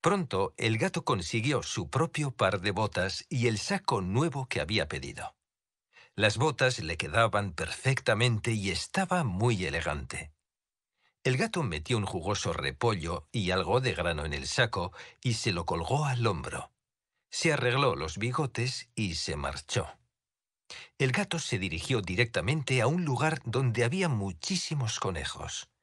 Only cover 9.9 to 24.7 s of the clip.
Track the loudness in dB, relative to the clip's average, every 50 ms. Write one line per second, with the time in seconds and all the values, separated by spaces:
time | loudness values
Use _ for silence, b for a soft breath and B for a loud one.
9.9 | -4 -4 -6 -8 -8 -10 -10 -12 _ _ _ _ _ _ _ _ _ _ _ _
10.9 | _ _ _ _ _ _ _ 0 2 2 0 0 0 0 0 0 -2 -4 -2 0
11.9 | 0 0 0 0 -2 -4 -2 -2 -2 -2 0 -2 -2 -2 -2 -4 -4 0 0 2
12.9 | 2 2 -2 -4 -4 -4 -6 _ _ -2 0 2 2 2 2 4 2 2 4 2
13.9 | 0 0 0 0 0 0 -2 -2 -4 -4 -4 -4 0 0 0 2 0 -4 -4 -6
14.9 | B B B B B B -2 -2 -2 0 0 -2 -2 -2 -2 -2 -2 -2 0 0
15.9 | 0 2 2 0 0 2 2 2 0 0 -4 -6 -8 -8 -10 -10 _ _ _ _
16.9 | _ _ _ _ _ _ _ _ -8 0 2 2 2 4 2 2 2 4 4 4
17.9 | 2 2 -2 -6 -4 -2 -2 -2 0 0 -2 -2 0 -2 -2 -2 -2 -6 -10 _
18.9 | _ -2 -2 -2 -2 -2 -4 -4 -4 -4 -4 -4 -4 -6 -8 _ -2 -2 -2 -2
19.9 | -8 _ _ _ _ _ _ _ _ _ _ _ _ _ _ _ B B B B
20.9 | B _ 0 2 2 2 0 0 -2 -6 -4 -2 -2 -2 -2 -2 -4 -4 -2 0
21.9 | 0 0 0 0 0 0 0 2 0 -2 0 0 0 0 0 0 2 4 4 4
22.9 | 2 2 0 0 0 2 2 0 0 0 -4 -2 -2 2 2 2 2 2 2 2
23.9 | 2 2 0 2 2 0 0 -2 -4 -6 -6 -4 -2 -2 -2 -2